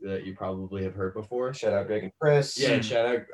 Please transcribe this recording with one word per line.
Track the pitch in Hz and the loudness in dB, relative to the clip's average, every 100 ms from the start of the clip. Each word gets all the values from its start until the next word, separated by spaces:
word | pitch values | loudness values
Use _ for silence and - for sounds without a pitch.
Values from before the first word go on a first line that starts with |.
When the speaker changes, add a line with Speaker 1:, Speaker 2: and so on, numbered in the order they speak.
Speaker 1:
that | 98 95 | -6 -6
you | 92 | -6
probably | 95 95 95 95 98 | -8 -6 -6 -6 -6
have | 95 95 | -6 -4
heard | 95 | -6
before. | 107 104 123 127 | -6 -6 -2 -2
Speaker 2:
Shout | 139 110 | -2 0
out | 120 - | 0 0
Greg | 107 | -2
and | 95 - | -4 0
Chris. | 151 147 139 131 | 4 6 4 0
Speaker 1:
Yeah, | 131 127 | 2 2
Speaker 3:
Mm. | |
Speaker 1:
shout | 110 117 120 | 2 2 2
out, | 117 - | 0 -4